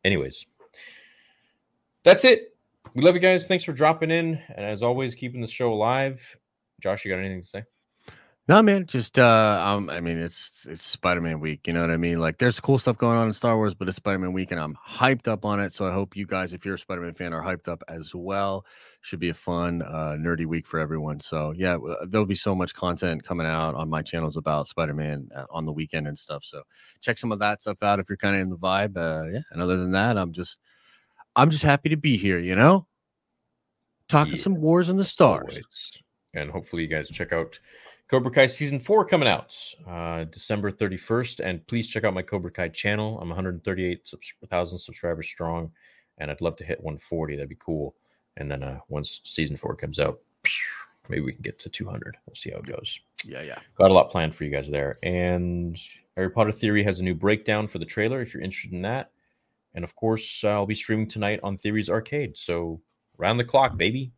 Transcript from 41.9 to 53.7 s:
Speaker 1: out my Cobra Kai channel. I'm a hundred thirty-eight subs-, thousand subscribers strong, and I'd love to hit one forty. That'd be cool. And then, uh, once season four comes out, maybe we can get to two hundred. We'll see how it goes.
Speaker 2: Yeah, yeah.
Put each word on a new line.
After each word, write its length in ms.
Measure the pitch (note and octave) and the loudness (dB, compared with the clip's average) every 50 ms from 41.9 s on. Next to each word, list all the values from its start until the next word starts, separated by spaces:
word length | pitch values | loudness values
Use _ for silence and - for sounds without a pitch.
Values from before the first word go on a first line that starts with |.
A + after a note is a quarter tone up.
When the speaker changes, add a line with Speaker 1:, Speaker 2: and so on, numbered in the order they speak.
| - A2+ G#2+ | -4 -2 -2
Speaker 1:
out 80 | G#2+ F#2 | 0 -2
my 80 | F#2 | -2
Cobra 280 | F#2 - G#2 G2 F2 F2 | -6 -4 -6 -6 -6 -6
Kai 200 | - - F2+ E2+ | -6 -6 -6 -6
channel. 500 | D#2+ - - G#2 G#2 G#2+ G#2+ G#2+ A2 - | -6 -4 -2 -2 0 0 -2 -4 -6 -6
I'm 120 | E2+ E2+ E2+ | -8 -6 -6
a 20 | |
hundred 260 | G2 F#2 F#2 F2+ E2+ _ | -4 -4 -4 -6 -4 _
thirty-eight 420 | G#2 F#2+ F#2 F#2 F2+ F2+ F2 _ | -4 -2 -2 -2 -4 -4 -6 _
subs-, 260 | - - - - - - _ - - | -20 -20 -20 -20 -20 -20 _ -12 -4
thousand 300 | F#2 F2 F2+ F2 F2+ F2 | -2 -2 -2 -2 -6 -14
subscribers 480 | - - E2+ - - F2 E2 D#2 D#2+ | -14 -16 -14 -8 -4 -4 -4 -4 -8
strong, 460 | - - - E2+ E2 E2+ E2+ E2 D#2+ _ _ _ _ _ _ _ _ _ | -12 -10 -6 -6 -4 -4 -4 -6 -8 _ _ _ _ _ _ _ _ _
and 140 | - D2+ D2 | -12 -10 -10
I'd 80 | C#2+ - | -8 -4
love 160 | E2 E2+ D#2+ | -4 -4 -4
to 60 | - D#2 | -6 -6
hit 180 | D#2 E2 - | -6 -6 -6
one 160 | F2 D#2+ D2+ | -6 -10 -10
forty. 380 | C#2+ - - F2 E2 D#2+ D2 D2 | -10 -8 -6 -4 -4 -4 -4 -6
That'd 140 | C#2+ C#2+ C#2+ | -8 -8 -10
be 80 | - _ | -12 _
cool. 360 | _ - D#2+ D2+ C#2+ C2 _ _ _ _ _ _ _ _ _ | _ -6 -4 -4 -6 -8 _ _ _ _ _ _ _ _ _
And 120 | - D2 C#2+ | -12 -8 -8
then, 140 | C#2 C2+ C2+ | -6 -6 -8
uh, 160 | C2+ C2+ B1+ - | -10 -10 -12 -12
once 320 | _ D2+ D2 C#2+ - - - _ | _ -8 -8 -6 -8 -12 -16 _
season 320 | - - - D#2+ C#2+ D2 | -10 -4 -4 -4 -4 -4
four 180 | C#2+ - - - | -6 -6 -8 -8
comes 240 | - - D2 D2+ D2+ | -6 -8 -8 -2 -2
out, 220 | C#2+ D2+ - - _ _ _ _ - - - - - - - - - _ _ _ _ - | -2 -2 -2 -6 _ _ _ _ -4 -4 -2 -2 -6 -8 -8 -14 -18 _ _ _ _ -6
maybe 120 | - D#2 | -6 -4
we 120 | C#2+ C2 - | -4 -6 -8
can 80 | - | -8
get 180 | - - - _ | -12 -12 -12 _
to 100 | - - | -16 -14
two 200 | - - - F#2 | -10 -10 -10 -8
hundred. 260 | - - - - - _ _ | -8 -10 -12 -12 -16 _ _
We'll 100 | - - | -20 -20
see 160 | - - - | -14 -14 -12
how 80 | - - | -12 -12
it 60 | - | -12
goes. 320 | - - - - - - - _ _ _ - - | -12 -12 -10 -10 -10 -12 -12 _ _ _ -14 -14
Speaker 2:
Yeah, 160 | - C2 C2 | -12 -12 -12
yeah. 180 | C#2+ C#2+ B1 - - _ | -12 -12 -14 -16 -18 _